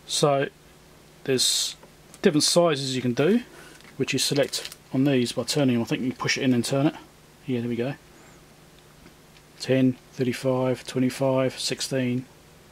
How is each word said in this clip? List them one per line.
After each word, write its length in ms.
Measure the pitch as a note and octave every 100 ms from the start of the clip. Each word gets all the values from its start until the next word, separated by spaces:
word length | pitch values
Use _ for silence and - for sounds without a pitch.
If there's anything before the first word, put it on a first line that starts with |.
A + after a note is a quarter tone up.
| -
So 420 | - D3+ C#3 C#3 - - - - - - -
there's 540 | - B2+ - - - - - - - -
different 200 | G3 D3+
sizes 520 | - F3 E3+ C#3 C3+ B2+
you 80 |
can 100 | B2
do, 300 | A#2+ D3+ A#3 - - - - - -
which 160 | C3
you 40 | C3
select 580 | - C#3+ C3 - - - -
on 120 | C3
these 300 | C#3 C3 A#2+
by 100 | -
turning. 360 | A#2 D3+ C3+ A#2+
I 40 |
think 180 | A2+ D#3
you 100 | B2
push 280 | A#2 C#3 -
it 20 |
in 140 | C3 A#2+
and 100 | A#2
turn 220 | C#3 D3+
it. 80 | - - - - - -
Yeah, 140 | B2
there 100 | A#2+
we 60 | A#2
go. 180 | B2+ C#3 - - - - - - - - - - - - - - - -
Ten, 380 | - C3 C3 B2 -
thirty-five, 760 | - B2 A#2 C3+ B2+ C3 A#2+ -
twenty-five, 720 | C3 B2+ - C3+ C3 C3 -
sixteen, 680 | - C3 - C3+ B2+ B2 - - - - -